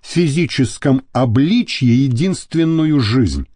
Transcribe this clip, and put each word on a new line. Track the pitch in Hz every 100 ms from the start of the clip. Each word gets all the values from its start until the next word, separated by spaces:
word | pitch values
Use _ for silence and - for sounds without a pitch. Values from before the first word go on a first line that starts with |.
в | -
физическом | 160 170 143 165 - 127 - 143 131 -
обличье | 123 110 110 151 233 226 - 127 120
единственную | 139 120 185 180 - 156 165 165 156 147
жизнь. | 104 123 104 69 67